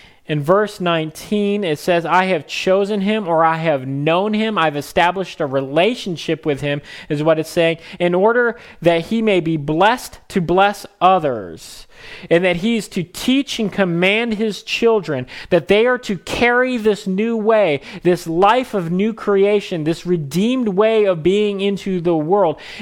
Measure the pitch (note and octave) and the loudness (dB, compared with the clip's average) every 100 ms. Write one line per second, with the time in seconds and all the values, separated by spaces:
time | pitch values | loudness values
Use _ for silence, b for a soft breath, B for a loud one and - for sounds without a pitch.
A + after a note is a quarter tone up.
0 | B B - D3+ C#3+ F#3+ G#3 - F3 E3 | B B -6 -2 2 2 2 -2 -2 -2
1 | D#3 - - G#3 G3+ G3+ F#3+ D3+ - E3+ | -2 -8 -6 -2 0 -2 -2 -2 0 0
2 | D#3+ F3 F#3 E3+ - - - F#3+ G3+ G#3+ | 2 2 2 0 -4 -4 0 2 2 -2
3 | G3 A3 F#3+ E3 E3 D#3+ E3 C#3+ C3 C#3 | 0 -2 0 2 2 2 0 0 -2 -4
4 | D3 E3+ G#3 G#3+ A3 G3+ D#3+ D3 C#3 - | 0 0 0 -2 -2 0 0 -2 -2 2
5 | E3+ F#3 F3+ - D3+ C3+ C3+ D3 G3 B3 | 2 0 -6 -6 -4 -2 0 2 2 0
6 | G3+ D#3 - D#3 D#3+ C#3 C#3+ C#3+ B B | -6 -6 -4 -4 -2 -2 -4 -6 B B
7 | - D3 D#3 D#3+ D#3 - E3 E3 B F#3 | -6 -2 2 0 0 0 0 0 B -4
8 | F3 F3+ G#3 A#3+ A#3+ A3+ B B D#3+ E3+ | 0 2 2 2 0 -4 B B 2 2
9 | E3 A3+ A3 F#3 D#3+ D#3+ C#3+ D#3 G3+ B3 | 0 0 2 2 2 -2 -2 2 2 2
10 | - - - G3 D#3+ F3+ G3+ G3+ - - | -4 -18 -6 -4 0 2 2 0 -12 0
11 | F3+ F#3+ D#3 A#2 F2+ D#2+ - - - B | 4 4 2 -4 -8 -12 -18 -20 -20 B
12 | B B E3+ E3+ F3+ F3 G#3+ A#3 G3 - | B B 0 2 2 0 0 -2 -4 -6
13 | E3 - - C4 C4+ - G#3 - F#3+ E3+ | -6 -4 0 0 0 -4 -4 0 0 2
14 | F#3 G#3+ A#3+ G#3 A3 F#3+ - - A#3 A3 | 2 2 0 -2 -4 -4 -6 0 2 2
15 | D#3+ C3+ B2+ B B F3 C#3+ G3+ A#3+ B3 | 0 -6 -6 B B 0 4 4 4 0
16 | B3 F#3+ - - A#3+ A#3+ B3+ B3 G#3+ G3 | -2 -6 -6 0 2 2 2 0 0 0
17 | F#3+ F#3 A3+ A#3 G#3 A3 F#3+ C#3+ B F3+ | -2 -2 0 0 2 4 4 0 B -2
18 | F3 F3 E3 E3 G3 B3 B3 G3+ E3 F3+ | 0 0 0 2 4 4 0 -4 -2 0
19 | G#3+ A3 - G3+ G3 G#3 - F3 D3+ E3 | -2 -2 0 2 4 2 0 -4 -2 -4
20 | F3 F3+ C#3 D#3+ A3 C4 A3+ F#3 A3 A3+ | -2 -2 -2 0 0 0 0 2 2 2
21 | G3+ F3 D#3 G3+ G#3 G3+ G3+ G3 G3+ F#3 | 2 2 0 2 0 -2 -2 -2 -4 -2
22 | E3+ E3 D3+ G3+ F3+ G3+ B B | 0 0 2 2 2 -2 B B